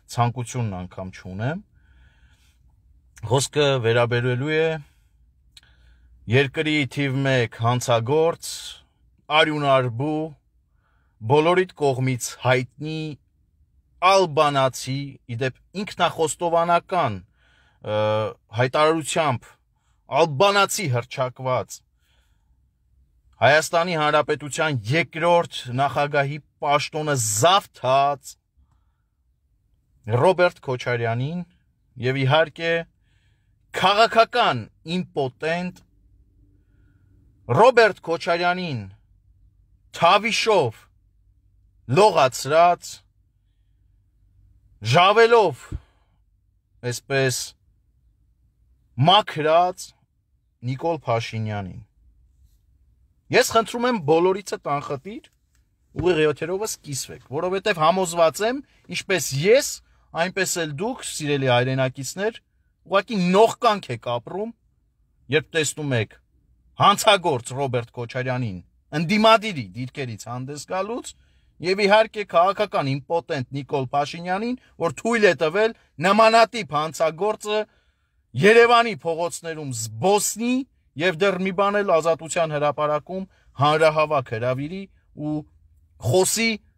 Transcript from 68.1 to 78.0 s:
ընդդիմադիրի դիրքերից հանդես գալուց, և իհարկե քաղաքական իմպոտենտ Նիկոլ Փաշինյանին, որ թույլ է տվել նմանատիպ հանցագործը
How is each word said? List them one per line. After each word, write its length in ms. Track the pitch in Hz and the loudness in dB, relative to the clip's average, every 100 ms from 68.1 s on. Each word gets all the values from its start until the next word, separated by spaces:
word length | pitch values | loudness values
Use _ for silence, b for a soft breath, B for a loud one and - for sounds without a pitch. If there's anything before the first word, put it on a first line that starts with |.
| 127 127 127 117 90 - _ _ | -8 -6 -4 -6 -8 -14 _ _
ընդդիմադիրի 720 | 151 165 214 220 226 214 151 98 | -6 -2 2 4 4 2 -8 -10
դիրքերից 560 | 104 127 151 123 104 117 | -10 -12 -10 -10 -12 -12
հանդես 380 | 127 131 147 - | -12 -12 -14 -8
գալուց, 460 | 185 202 247 - - _ _ _ _ | -6 -6 -8 -12 -20 _ _ _ _
և 200 | 175 190 | -4 0
իհարկե 420 | 196 214 226 214 196 | 4 4 4 -4 -2
քաղաքական 600 | 170 185 196 208 190 139 | 2 2 0 -2 -2 -2
իմպոտենտ 580 | 139 - 170 - 147 123 | -4 -4 -4 -4 -8 -8
Նիկոլ 340 | 139 131 147 - | -10 -6 -4 -2
Փաշինյանին, 680 | 143 147 170 180 190 233 254 b | -2 -4 -6 -6 -4 -4 -8 b
որ 180 | - 165 | -6 -6
թույլ 360 | - 226 233 202 | -4 -2 4 4
է 60 | 170 | 4
տվել 400 | 156 190 226 - _ - | 0 2 0 -2 _ -2
նմանատիպ 800 | 180 208 220 226 220 233 151 147 | 2 4 6 6 4 0 -6 -4
հանցագործը 840 | 160 - 160 160 208 214 208 214 214 _ _ _ | -4 -2 -2 0 -4 -4 -4 -4 -4 _ _ _